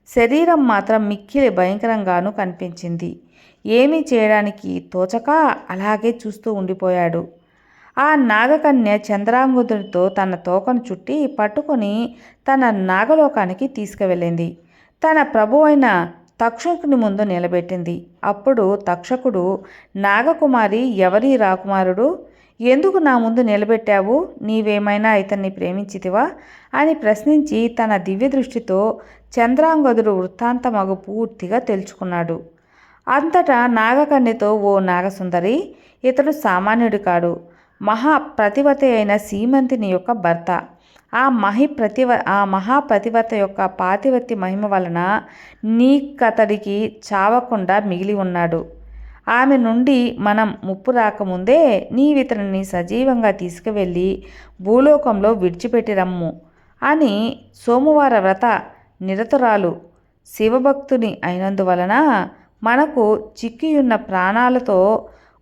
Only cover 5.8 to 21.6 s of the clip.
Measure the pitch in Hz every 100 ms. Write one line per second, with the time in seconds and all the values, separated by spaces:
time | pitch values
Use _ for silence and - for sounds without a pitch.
5.8 | 202 214 226 233 214 208 226 202 185 185
6.8 | 185 180 170 170 - _ _ _ _ _
7.8 | _ - 285 302 240 214 247 302 302 262
8.8 | 214 208 214 202 208 247 262 254 233 214
9.8 | 196 180 190 190 190 175 175 185 226 240
10.8 | 240 185 - 294 269 277 208 294 302 240
11.8 | 202 214 240 - - _ - 269 247 202
12.8 | 185 185 226 311 285 226 185 185 269 254
13.8 | 196 - 196 175 170 170 165 - _ _
14.8 | _ _ 320 311 294 233 214 285 302 294
15.8 | 247 185 170 - _ - 233 233 339 349
16.8 | 294 262 214 196 208 175 175 180 175 180
17.8 | 170 170 - - 202 202 269 240 190 202
18.8 | 190 175 - 254 254 190 180 190 - -
19.8 | _ 196 196 208 277 330 294 247 208 220
20.8 | 254 190 185 202 269 254 196 185